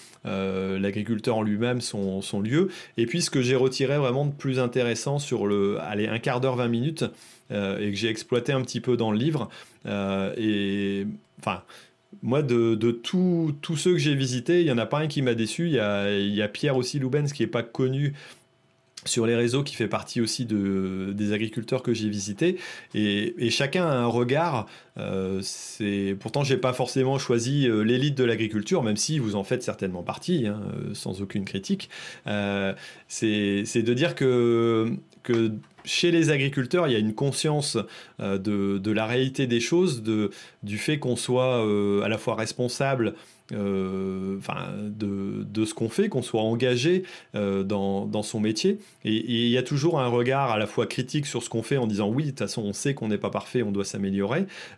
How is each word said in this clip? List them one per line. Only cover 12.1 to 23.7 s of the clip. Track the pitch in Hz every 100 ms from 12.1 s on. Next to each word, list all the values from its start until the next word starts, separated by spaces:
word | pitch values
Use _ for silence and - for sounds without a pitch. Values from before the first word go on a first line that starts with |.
| -
moi, | 113 139
de, | 139 120 113 110
de | 117
tous, | 117 - 185 180 170 160 147
tous | - 151
ceux | 185
que | 175
j'ai | 143 139
visités, | 131 127 143 175
il | 156
n'y |
en | 120
a | 107
pas | 147
un | 156
qui | 151
m'a | 127 113
déçu. | 110 - 170
Il |
y | 127
a, | 104 101 101
il | 101 101 104
y |
a | 104
Pierre | - 147 131
aussi | 123 147
Loubens, | 127 123 139
qui | 143
n'est | 110
pas | 120
connu, | 117 - 131 135 143 143 - - _ _ _ _ _ - -
sur | 120 113
les | 117
réseaux | 120 131
qui | 139 -
fait | 104
partie | 110 - 120
aussi | 110 - 117
de, | 107 98 95 95 95 95
des | 101 104
agriculteurs | 104 110 120 110 127
que | 123
j'ai | 110 107
visités. | 104 104 98 170 180 - - -
Et, | 104 104 101 117 - 117
et |
chacun | - 139